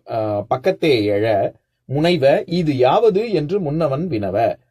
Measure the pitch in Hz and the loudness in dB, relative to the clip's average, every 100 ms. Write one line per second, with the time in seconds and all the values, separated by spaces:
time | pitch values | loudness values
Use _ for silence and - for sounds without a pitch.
0 | - 117 107 104 104 131 185 185 160 123 | -6 -4 -2 -4 -4 -2 -2 0 2 2
1 | 104 101 110 101 123 - _ _ - 139 | 2 0 2 0 -2 -6 _ _ -8 -2
2 | 170 170 135 175 - 175 156 131 123 185 | 0 2 2 2 0 -2 -2 2 2 4
3 | 233 190 233 175 147 202 151 156 151 135 | 4 2 0 -2 -2 -4 -4 -2 -2 -2
4 | 180 113 101 98 113 - _ | -4 -4 -2 0 0 -2 _